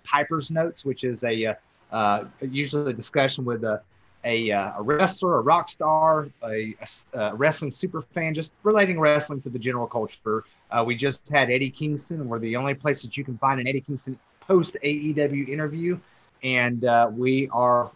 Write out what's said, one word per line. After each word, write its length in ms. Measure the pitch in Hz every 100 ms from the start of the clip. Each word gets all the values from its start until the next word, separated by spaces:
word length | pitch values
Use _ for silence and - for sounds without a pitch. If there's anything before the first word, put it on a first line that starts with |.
Piper's 480 | - 143 147 160 135
Notes, 320 | 160 165 -
which 220 | 139 127 127
is 180 | 117
a, 220 | 120 113 110
uh, 80 | 104 _ _ -
uh, 320 | 113 104 104 - -
usually 500 | 135 139 139 147 143
a 20 |
discussion 520 | 117 - 143 135 135 123
with 180 | 113
a, 180 | 110 107 - _ _ _ 120
a, 260 | 117 110
uh, 220 | 101 95 -
a 20 |
wrestler, 560 | 107 151 185 - 185 139
a 40 |
rock 280 | 123 170 -
star, 580 | - 156 156 160 156 143 -
a, 40 | 117
a 280 | 110 110 -
s-, 240 | 110 - -
uh, 180 | - 104 107
wrestling 360 | 156 156 143
super 300 | - 185 160
fan, 320 | - 175 160
just 180 | 151 160 _
relating 360 | 208 214 190 165
wrestling 420 | 151 147 143 139
to 60 | 135
the 100 | 120
general 280 | 123 123 117
culture. 560 | 120 107 - 107 110 - _ -
Uh, 120 | 117 117
we 80 | 120
just 340 | 139 131 -
had 200 | 147 123
Eddie 200 | 131 135
Kingston, 500 | - 151 143 - 160
and 100 | 123
we're 100 | 113
the 180 | 113 120
only 160 | 135
place 280 | 135 151 143
that 140 | 117 143
you 80 |
can 140 | 139 117
find 240 | 135 131
an 60 | 123
Eddie 120 | 135
Kingston 400 | - 135 131 127 _ _
post 340 | - 190 156 -
A 60 | 147
E 240 | 147 151
W 320 | 147 143 143 131
interview. 520 | 147 151 165 170 180 - _ _ _
And, 420 | 131 127 123 120 123
uh, 240 | 117 117
we 380 | 113 131 131 135
are, 360 | 120 156 120 -